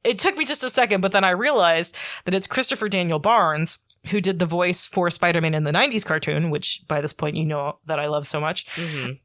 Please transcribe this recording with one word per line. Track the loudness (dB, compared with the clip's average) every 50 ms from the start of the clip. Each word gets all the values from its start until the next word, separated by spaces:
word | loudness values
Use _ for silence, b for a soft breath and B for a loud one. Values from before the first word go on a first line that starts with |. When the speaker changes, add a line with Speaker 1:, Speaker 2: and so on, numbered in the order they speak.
| _
Speaker 1:
it | -2 0 2
took | 0 0 0 0
me | -2
just | -2 -2 -2 -2
a | 0
second, | 2 2 2 2 2 0 0
but | 2 2
then | 4 4
I | 4
realized | 2 2 0 2 2 4 4 4 4 4 0 -2 B B B B B B B
that | -2 0
it's | 0 -2
Christopher | 0 0 0 0 0 -2 -2 -2 -2
Daniel | 0 0 0 0 0 0
Barnes, | 2 4 4 4 4 4 2 0 -2 -2 -2 -6 _ _ _ _ _ -4
who | -2 0
did | 0 0 0 0
the | -2
voice | 0 0 0 2 2 2 0 0
for | 0 0 0 0 0
Spider-Man | 0 2 2 2 2 2 2 2 0
in | 0 0
the | 2 2
nineties | 2 2 2 0 -2 -2
cartoon, | 0 -2 -2 -2 -2 -2 0 0 -2
which | -2 -2 -2 -2 -4 -4 -4 _
by | -4 -2
this | -2 -4 -4
point | -4 -4 -4 -2 -2
you | -2
know | -2 -2 -2 -4 -6 -6 -8 _
that | -6 -4 -2
I | -2 -2
love | -2 -2 -2
so | -2 -4 -2
much. | -2 -2 -4 -4 -8 -10 -8
Speaker 2:
Mm-hmm. | -8 -6 -6 -6 -6 -8 -8 -10 -12